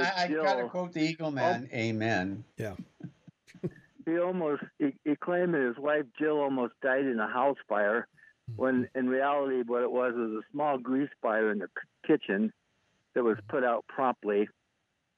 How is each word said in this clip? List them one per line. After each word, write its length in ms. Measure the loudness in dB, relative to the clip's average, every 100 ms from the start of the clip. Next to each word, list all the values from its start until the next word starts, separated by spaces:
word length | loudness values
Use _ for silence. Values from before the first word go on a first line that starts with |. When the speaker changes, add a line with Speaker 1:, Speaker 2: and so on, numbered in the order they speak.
Speaker 1:
wife 120 | 0 0
Speaker 2:
I, 40 |
I, 20 |
I 40 | 0
Speaker 1:
Jill 160 | 0
Speaker 2:
gotta 240 | 0 0 -2
quote 260 | -4 -4
the 60 | -2
Eagle 280 | -2 -2 -4
Man. 400 | 0 0 0 -4
Speaker 1:
Oh. 40 | -2
Speaker 2:
Amen. 680 | -2 0 0 0 0 -6 -10 -10
Speaker 3:
Yeah. 160 | -8 -10 -16 -16 -18 -18 -20 -20 -20 -10
Speaker 1:
<laughs> 60 | -10 -10 -20 -10 -4
He 100 | -2
almost, 460 | 0 -2 -2 -2 -6 -4
he, 160 | -4 -2
he 120 | -2 -2
claimed 360 | 0 0 2
that 80 | 2
his 160 | 0 0
wife 280 | 0 0 -2 -2
Jill 220 | 0 2
almost 340 | 2 0 -2 -2
died 240 | 0 2 2
in 140 | 0
a 80 | 0
house 300 | 2 2 0 -2
fire, 380 | 2 2 2 -2 _ -20 _ -12
Speaker 3:
Mm-hmm. 120 | -2
Speaker 1:
when 280 | 0 2 0 -2
in 140 | 0
reality 520 | 2 2 0 0 0 0
what 160 | 0
it 80 | 0
was 220 | 2 0 0
was 160 | -2
a 200 | -4 -6
small 260 | -2 0 0
grease 300 | 0 0 0 -2
fire 300 | 0 2 2
in 80 | 0
the 80 | -4
k-, 500 | -10 -16 _ 2 2
kitchen 340 | 2 0 0 -4 _ _ _ _ _
that 80 | 0
was 140 | 2 0 -2
put 140 | -2 0
out 200 | 0 -4
promptly. 580 | -2 0 0 0 0 0 -4 _ _ _ _ _